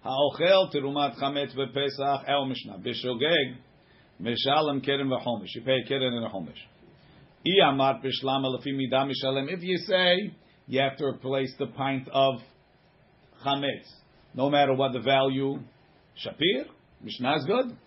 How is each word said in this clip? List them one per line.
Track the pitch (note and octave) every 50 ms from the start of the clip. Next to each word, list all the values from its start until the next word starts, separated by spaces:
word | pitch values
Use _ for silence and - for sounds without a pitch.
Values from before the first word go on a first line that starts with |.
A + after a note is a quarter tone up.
| _
ha'ochel | - C3 C3+ D3 C#3+ - - D#3+ F3 G3 F#3+ F#3+ - -
terumat | D3 C3+ C#3 C#3+ C#3+ C#3+ C#3 - -
chametz | C#3 C#3 C#3+ C#3+ C#3+ C3+ C3
bepesach | B2+ C#3 C3+ - C#3 C#3+ C#3 C3+ - C#3 C#3 C#3 C3+ C3+ -
el | C#3 C#3+ C3+
mishnah | C3 B2+ A#2 - A2+ G2+ F#2
b'shogeg | F#2+ B2 A#2+ - - B2 B2+ A#2 B2+ D3+ E3+ D#3+ C#3 B2+ B2+ B2+ - _ _ _ _ _ _ _ _ _ _ _
mishalem | E2+ A2+ A#2+ G#2+ - C3+ C#3 D3+ D#3 D3+ C#3 C3+ C3+
keren | C3+ C#3 C#3 C#3 C3+
v'chomish. | B2+ A#2 - B2 A#2 G#2+ F#2+ F#2 -
You | A#2+ A2+
pay | C3+ C3 B2+ A2+
a | -
keren | C#3 C3+ C3 B2+ A#2+
and | A#2+ A2+
a | G#2
chomish. | G2 G2 E2 D2 - - - - _ _ - - - - _ - - - - _ _ _ _
I | D#3 F#3 G3 F3+ D3
amar | C#3 C3+ C3+ C3+ C3 -
b'shlama | - C3+ A#2+ - C3 C3+ C3+ C#3 C3+ C3 C3 A#2+
lefi | - C#3+ C#3
midah | C3+ C3+ A#2+ B2+ C3 C#3 C#3+
mishalem. | C3+ B2 C3+ C3 C3+ C3+ C3+ C#3+
If | F3+ F3+ E3+
you | F#3 F#3 E3+
say | F3 - F#3 F#3 F#3 F3+ F3+ F#3 G#3+ G3+ - - _ _ _ _ _ -
you | A#2+ C3
have | C3+ C3+ C3+ -
to | D#3
replace | C3+ - - - C3 C3+ C3+ C3+ C3 C3 -
the | C#3 A#2+
pint | - - C3+ C3+ C3+ C3 C3 -
of | - C3+ C3+ C3+ B2+ A2+ - - _ _ _ _ _ _ _ _ _ _ _ _ _ _ _ _ _ - -
chametz, | C#3 C#3 C#3+ C#3 C#3 A#2 - - - - - _ _ _ _ _ _ -
no | - C3+ C#3+
matter | C#3+ C#3+ C#3+ C3+ C3+
what | C3 C3+ C3+ B2
the | B2+
value, | A2 C3 C#3 C3+ C3+ C3+ C3+ C3 C3+ C3+ C#3+ C#3 - - _ _ _ _ _ _ _ _ _ - -
Shapir, | - - - C#3+ F3+ A3 B3+ D4+ - - _ _ _ _ _ -
Mishnah | G#2 - - B2 B2+ D3 D#3
is | C3
good. | D3+ G3+ B3 C4 A#3+ - - _